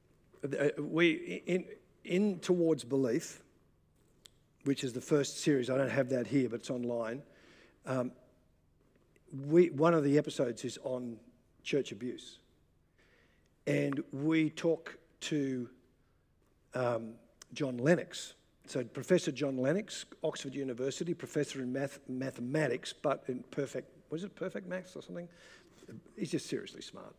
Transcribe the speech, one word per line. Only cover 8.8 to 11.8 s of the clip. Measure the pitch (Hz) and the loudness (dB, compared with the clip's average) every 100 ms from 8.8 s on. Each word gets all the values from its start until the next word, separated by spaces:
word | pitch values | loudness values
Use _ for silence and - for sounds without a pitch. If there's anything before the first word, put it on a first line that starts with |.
| _ _ _ _ - 135 143 | _ _ _ _ -14 -8 4
we, | 170 175 | 6 6
one | 139 165 | 6 4
of | 165 | 6
the | 143 147 | 6 4
episodes | 147 - 123 110 | 2 0 -2 -2
is | 123 - | -6 -6
on | 131 127 120 113 - _ _ _ | -6 -4 -6 -10 -16 _ _ _
church | - 143 | 0 0